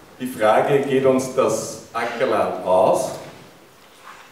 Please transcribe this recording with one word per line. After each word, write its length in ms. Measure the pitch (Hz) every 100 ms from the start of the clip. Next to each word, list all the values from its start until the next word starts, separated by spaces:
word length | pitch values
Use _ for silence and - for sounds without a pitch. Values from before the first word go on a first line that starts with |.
| - -
die 100 | 127
Frage, 520 | - 107 135 139 139 139
geht 180 | 131 131
uns 300 | 127 - 127
das 520 | - - - - -
Ackerland 760 | 117 120 117 120 107 - - 92
aus? 460 | 92 85 - - - - - - - - _ - - - - -